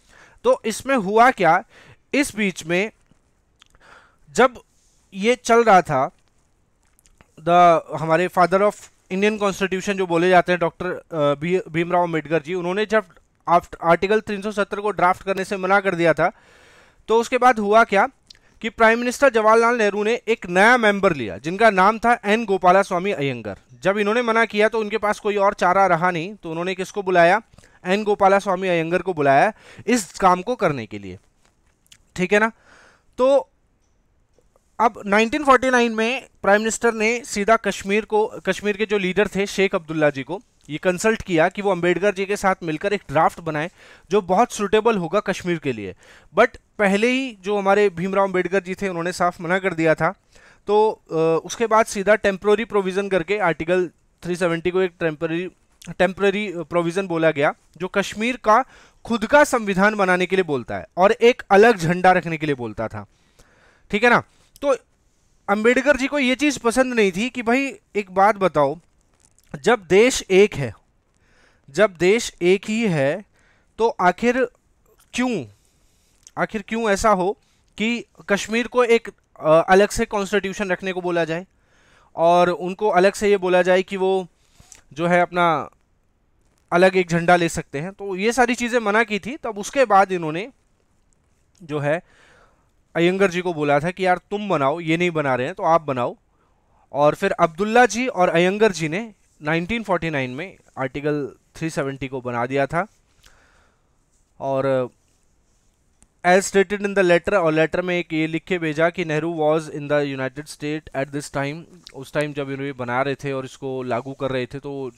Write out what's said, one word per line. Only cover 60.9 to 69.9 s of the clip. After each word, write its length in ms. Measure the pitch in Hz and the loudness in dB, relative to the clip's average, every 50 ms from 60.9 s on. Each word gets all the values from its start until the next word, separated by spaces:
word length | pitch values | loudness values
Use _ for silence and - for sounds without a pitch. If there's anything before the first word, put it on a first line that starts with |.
| - | 0
और 140 | 165 185 214 | 2 4 4
एक 320 | - - 226 240 254 - - - | 4 4 4 2 2 2 0 2
अलग 280 | 196 196 220 240 226 | 6 6 6 6 4
झंडा 340 | 180 165 156 175 180 185 185 | 2 0 -2 -2 2 4 4
रखने 260 | 180 180 - 170 160 | 4 4 0 -4 -6
के 80 | 143 156 | -4 -4
लिए 100 | 151 143 | -4 -4
बोलता 320 | 127 120 110 107 - 110 | -4 -6 -10 -8 -8 -8
था, 180 | 107 - 104 101 _ _ _ _ _ _ _ _ _ _ _ _ _ _ _ _ - | -8 -8 -12 -16 _ _ _ _ _ _ _ _ _ _ _ _ _ _ _ _ -6
ठीक 120 | 202 208 226 | -2 0 2
है 60 | 240 | 4
ना। 140 | 233 160 - _ _ _ _ _ _ - | 2 2 0 _ _ _ _ _ _ -6
तो 160 | - 285 254 - _ _ _ _ _ _ _ _ _ _ _ _ - - | -2 -2 -2 -2 _ _ _ _ _ _ _ _ _ _ _ _ -4 -4
अंबेडकर 480 | 202 214 214 240 247 262 240 285 285 | -2 2 2 2 2 2 2 2 2
जी 100 | 247 262 | 2 0
को 120 | 269 285 294 | -2 -2 0
ये 160 | 262 247 262 | 0 0 0
चीज़ 240 | 214 294 294 247 - | 0 0 -2 -2 0
पसंद 340 | - 233 208 254 254 254 247 | -2 -2 0 0 0 0 2
नहीं 180 | 226 208 190 | 0 0 0
थी 180 | 160 190 233 254 | 0 -2 -4 -4
कि 120 | - 247 | -6 -6
भाई, 320 | 214 233 240 269 277 269 208 - _ _ - | -2 0 0 0 0 -4 -8 -14 _ _ -8
एक 160 | 208 208 190 | -8 -8 -4
बात 240 | 180 185 196 214 220 | 0 2 2 2 2
बताओ, 440 | 202 190 170 - 151 143 135 156 175 _ _ _ _ _ _ _ _ _ _ _ _ _ - - 143 | 2 0 0 2 2 0 0 0 -6 _ _ _ _ _ _ _ _ _ _ _ _ _ -16 -14 -4
जब 260 | 135 196 247 220 180 | 0 0 0 0 0
देश 360 | 151 | 2